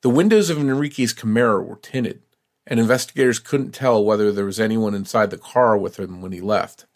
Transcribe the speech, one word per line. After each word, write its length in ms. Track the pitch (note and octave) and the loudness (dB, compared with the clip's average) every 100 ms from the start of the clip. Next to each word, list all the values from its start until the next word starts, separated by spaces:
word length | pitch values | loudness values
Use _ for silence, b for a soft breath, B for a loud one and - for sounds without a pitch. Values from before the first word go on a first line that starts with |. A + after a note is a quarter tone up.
The 80 | B2 | 2
windows 400 | B2+ G3 G#3+ F3 | 2 4 4 2
of 80 | D3+ | 0
Enrique's 560 | C#3 C3+ D3 C#3+ A#2+ | 0 -2 -4 -2 -4
Camaro 500 | - A2+ A2+ A#2+ G2+ | -2 -2 2 2 2
were 120 | - G#2+ | -2 -14
tinted, 460 | - C3 A2+ - _ _ _ _ - | -10 -6 -6 -8 _ _ _ _ -4
and 120 | A#2+ | 0
investigators 600 | A2+ B2+ - - B2+ A#2 | 2 2 -2 0 0 0
couldn't 340 | - C#3+ B2+ | -4 -4 -4
tell 320 | - C3 A2+ | -4 0 2
whether 260 | G#2 G#2 G#2 | 2 2 0
there 140 | G2+ | 0
was 160 | G2 G2 | -4 -2
anyone 340 | A2 A2+ G#2+ | -2 0 -2
inside 360 | G2+ G2 A#2 G#2 | -4 -4 0 0
the 80 | - | -4
car 380 | - B2 A#2+ G#2+ | -4 2 2 2
with 220 | F2+ - | -2 -8
him 220 | F#2+ F2+ | -12 -12
when 120 | F#2 | -12
he 80 | F2+ | -10
left. 460 | F#2+ G#2 - - _ | -2 -2 -2 -10 _